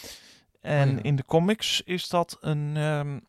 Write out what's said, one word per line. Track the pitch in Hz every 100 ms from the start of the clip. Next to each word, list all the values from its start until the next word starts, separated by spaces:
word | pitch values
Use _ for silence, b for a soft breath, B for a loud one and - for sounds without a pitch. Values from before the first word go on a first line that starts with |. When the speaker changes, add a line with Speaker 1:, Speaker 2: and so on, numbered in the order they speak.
| B B B B B _
Speaker 1:
En | - 147 139
Speaker 2:
Oh | 139
ja. |
Speaker 1:
in | 143 139
de |
comics | - 165 180 220 - -
is | - 180 -
dat | 175 170 -
een, | 156 151 147 151
ehm, | 151 147 143 139